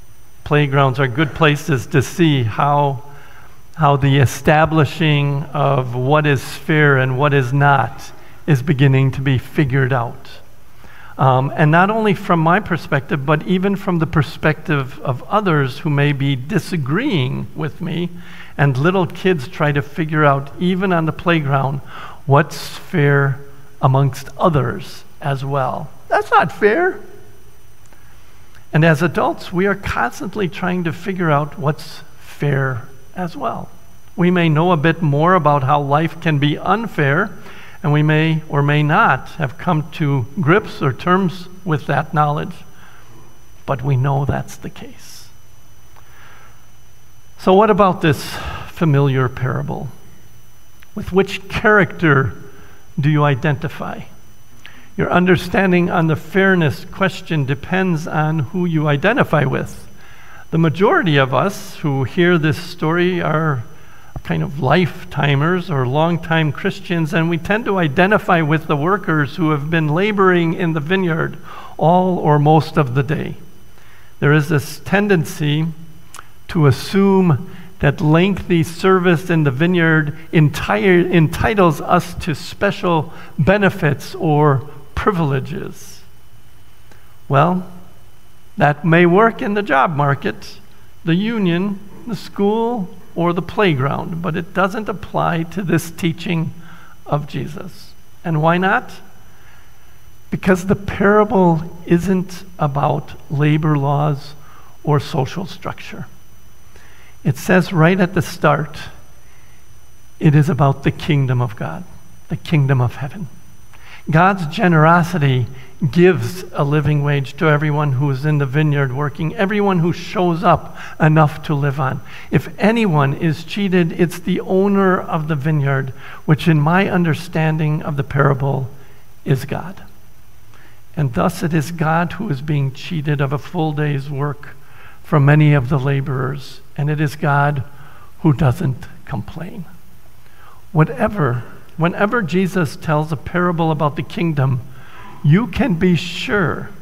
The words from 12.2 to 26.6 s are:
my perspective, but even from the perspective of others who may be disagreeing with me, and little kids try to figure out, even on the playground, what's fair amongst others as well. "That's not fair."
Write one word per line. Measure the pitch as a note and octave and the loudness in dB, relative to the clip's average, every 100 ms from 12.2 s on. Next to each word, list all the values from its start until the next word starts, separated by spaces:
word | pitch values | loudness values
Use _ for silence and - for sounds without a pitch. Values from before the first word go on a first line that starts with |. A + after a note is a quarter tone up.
| - E3 | 0 2
my | D#3+ F#3+ | 4 2
perspective, | G3 E3 - C#3 - D#3 C#3 | 0 -4 -2 -4 -2 -4 0
but | D#3 | 0
even | - F#3 G3 | 0 0 0
from | G3 G#3 E3+ | -2 0 0
the | D#3+ | 2
perspective | E3 C3 - D#3+ - - D3 C3 - | 0 0 0 0 0 -2 -2 -2 -6
of | C#3+ B2+ | -4 -4
others | - G#3 F#3 D3+ C3 - | -2 0 2 2 0 -2
who | D#3 | -2
may | C#3+ C#3+ | 2 2
be | C3+ C#3 C3+ | 2 0 -2
disagreeing | C#3+ G3 - F3 B2+ E3+ C#4+ E3+ B2+ C3+ - C#3+ | -2 -4 -2 -4 -2 0 0 0 0 -4 -6 -6
with | D3+ - | -8 -6
me, | E3+ D#3 F3 - - - - - | -6 -4 -6 -8 -14 -14 -8 0
and | C#3+ B2+ | 2 4
little | D#3+ F#3+ | 2 2
kids | E3+ - F#3 E3+ B2 | 0 0 0 0 -2
try | - D3 | -2 0
to | D3 | 0
figure | D3 - D#3 D#3 | -2 -4 -2 4
out, | D3 C#3 C#3 - | 4 4 -2 -2
even | F3+ F#3 G3 | 0 0 2
on | E3+ D#3 | 2 0
the | |
playground, | - F3 E3 C3+ C#3 C3+ C#3+ - - - - - | -2 0 2 2 0 0 -4 -8 -14 -14 -6 4
what's | C#3+ D#3 - - | 4 4 -4 -12
fair | - - F3+ C#3+ C#3+ C#3 - - - - - | -12 -4 2 4 4 2 -2 -8 -16 -16 0
amongst | C3+ C3 C#3 - - - | 2 4 2 -2 -10 0
others | F#3+ D3 B2 - - - - - | 2 2 0 -4 -10 -14 -16 -8
as | D3+ C3+ | -6 -4
well. | C3+ C#3 C3 - D3 - - | -2 -2 -2 -4 -8 -12 -2
"That's | G#4+ G#4 | -2 2
not | A4 - | 2 2
fair." | - | 2